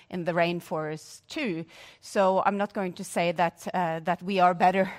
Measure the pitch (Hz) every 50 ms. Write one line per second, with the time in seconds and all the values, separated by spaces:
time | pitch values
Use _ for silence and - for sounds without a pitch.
0 | _ - - 180 165 175 170 170 170 170 175 175 - - 180 156 156 151 156 151
1 | - - - - _ - - 320 294 214 165 160 165 - - - - - - _
2 | - - - 214 190 185 190 185 - 202 202 196 202 208 - 214 190 180 165 -
3 | 190 - - 196 170 175 170 170 175 170 - - - - - 185 175 160 160 165
4 | 160 180 170 - 180 190 202 185 180 180 180 170 196 180 185 196 190 190 -